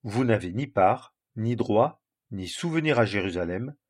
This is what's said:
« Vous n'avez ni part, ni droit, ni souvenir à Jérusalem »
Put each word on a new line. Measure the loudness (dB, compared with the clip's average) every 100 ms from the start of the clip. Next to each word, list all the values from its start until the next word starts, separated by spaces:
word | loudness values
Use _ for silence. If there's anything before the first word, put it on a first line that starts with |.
« |
Vous | -2 0
n'avez | 2 2 0
ni | -6 -4
part, | 2 4 2 -6 _ _ -6
ni | -4 -2
droit, | 2 2 2 -2 _ _ _
ni | -10 -10
souvenir | -6 -4 -2 2 2
à | 2
Jérusalem » | 0 -2 -2 -4 -6 -8 -12